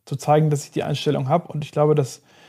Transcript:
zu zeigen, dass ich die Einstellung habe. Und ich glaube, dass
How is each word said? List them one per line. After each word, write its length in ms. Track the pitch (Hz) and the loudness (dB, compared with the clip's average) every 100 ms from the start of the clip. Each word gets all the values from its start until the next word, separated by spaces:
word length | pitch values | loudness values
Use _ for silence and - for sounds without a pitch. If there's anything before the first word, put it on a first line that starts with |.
zu 100 | - | -10
zeigen, 360 | 143 - 151 156 | -4 2 4 4
dass 140 | 143 | 0
ich 60 | - | -4
die 140 | - | -6
Einstellung 440 | - 143 147 143 131 | -4 -2 -2 -2 0
habe. 200 | 160 - | -2 -2
Und 160 | 147 | -8
ich 80 | 147 | -6
glaube, 240 | 151 151 147 | 0 2 2
dass 260 | 131 - _ _ | 0 -4 _ _